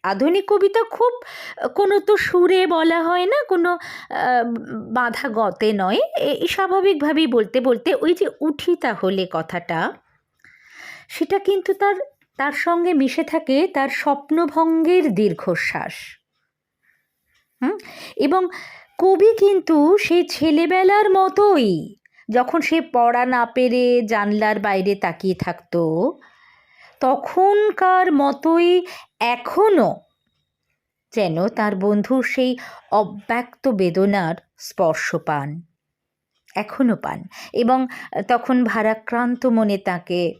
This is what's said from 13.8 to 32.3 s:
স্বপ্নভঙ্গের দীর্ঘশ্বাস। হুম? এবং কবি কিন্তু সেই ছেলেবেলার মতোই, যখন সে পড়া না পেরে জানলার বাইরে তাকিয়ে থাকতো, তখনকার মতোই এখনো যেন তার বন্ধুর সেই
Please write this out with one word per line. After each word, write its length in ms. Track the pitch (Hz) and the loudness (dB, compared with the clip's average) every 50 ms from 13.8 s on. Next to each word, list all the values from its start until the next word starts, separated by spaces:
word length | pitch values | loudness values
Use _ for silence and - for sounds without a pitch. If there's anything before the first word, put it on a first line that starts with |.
| 269 269 | -2 -2
স্বপ্নভঙ্গের 1300 | - - - 294 285 285 285 - 311 330 339 285 - 311 320 330 330 320 320 320 359 370 311 294 190 | -4 -4 -2 -2 -2 -2 -2 -2 0 0 0 0 0 0 2 2 2 2 2 4 2 2 2 2 0
দীর্ঘশ্বাস। 760 | 180 214 196 165 - - 190 175 - - - - 156 - - - - - - - _ _ _ _ _ _ _ _ _ _ _ _ _ _ _ _ _ _ _ _ _ _ _ _ _ _ _ _ _ 254 | 2 0 0 0 -2 -4 -4 -2 -2 -4 -4 -6 -6 -8 -8 -12 -14 -18 -20 -20 _ _ _ _ _ _ _ _ _ _ _ _ _ _ _ _ _ _ _ _ _ _ _ _ _ _ _ _ _ -4
হুম? 140 | 277 427 381 - - - - - - - | -4 -4 -4 -10 -18 -20 -20 -20 -14 -4
এবং 320 | - 262 277 349 370 370 349 - - - - - - - _ _ - | -2 0 2 2 0 0 -2 -6 -12 -18 -18 -20 -20 -20 _ _ 2
কবি 380 | 339 381 381 330 392 453 453 | 4 4 6 6 6 4 6
কিন্তু 600 | 427 403 403 403 370 - - 330 294 294 311 392 | 6 4 4 4 2 2 2 4 4 6 6 4
সেই 300 | 415 - - 339 349 349 | 4 4 2 2 2 2
ছেলেবেলার 840 | 349 - - 285 320 294 302 339 302 370 370 381 370 403 415 427 415 | 0 -2 -2 0 2 2 2 2 2 2 4 4 4 4 4 4 4
মতোই, 840 | 381 381 381 381 381 392 415 415 381 302 240 202 180 156 120 - - _ _ _ _ _ _ - | 4 4 2 2 2 4 4 4 4 4 2 2 0 -2 -4 -10 -16 _ _ _ _ _ _ -2
যখন 320 | 214 247 247 247 - 330 | 0 0 0 2 -2 -2
সে 200 | 302 - 320 330 | 0 2 0 0
পড়া 440 | 320 320 - 247 233 240 240 240 247 | -2 0 0 2 2 4 2 2 0
না 200 | 254 254 240 233 | 0 0 0 -2
পেরে 560 | 233 - 262 254 247 233 247 247 247 240 247 | -2 0 0 2 2 2 2 2 4 2 2
জানলার 580 | 226 208 226 208 208 208 208 214 214 214 214 202 | 2 0 -2 -2 0 0 0 0 0 0 0 0
বাইরে 360 | 202 208 196 190 185 202 202 | -2 0 0 0 0 0 -2
তাকিয়ে 400 | 196 - 175 170 - - 190 180 | -2 -2 -4 -4 -4 -4 -4 -4
থাকতো, 760 | 180 - 180 170 - _ _ - 170 170 160 160 165 208 294 339 - - _ _ _ _ _ _ _ _ _ _ _ - - _ _ | -4 -6 -8 -8 -10 _ _ -2 -2 0 0 0 0 -2 -2 -4 -8 -20 _ _ _ _ _ _ _ _ _ _ _ -20 -20 _ _
তখনকার 1120 | 285 254 277 - - - - 370 370 403 415 415 427 427 - - 381 370 370 370 370 359 | 0 0 0 0 -4 -4 0 2 2 4 4 4 2 0 0 0 2 2 4 2 2 2
মতোই 760 | 302 277 277 277 269 277 - 320 330 339 349 349 359 359 359 370 - - - _ _ _ | 2 2 2 0 -2 -2 0 2 2 4 4 4 2 2 0 -4 -16 -20 -20 _ _ _
এখনো 840 | 226 240 240 240 240 - - 359 415 440 403 311 220 160 - - _ _ _ _ _ _ _ _ _ _ _ _ _ _ _ _ _ _ _ _ _ _ | -4 -4 -4 -4 -8 -6 0 2 4 4 4 4 2 0 -2 -6 _ _ _ _ _ _ _ _ _ _ _ _ _ _ _ _ _ _ _ _ _ _
যেন 360 | - 226 202 175 160 165 185 | -4 -2 -2 -2 0 -2 -2
তার 280 | 220 226 - 214 208 202 | -2 -2 -2 -2 -2 -2
বন্ধুর 480 | 185 190 208 208 208 202 - 262 262 254 | -2 0 0 0 0 0 0 -2 -2 0
সেই 340 | - | -2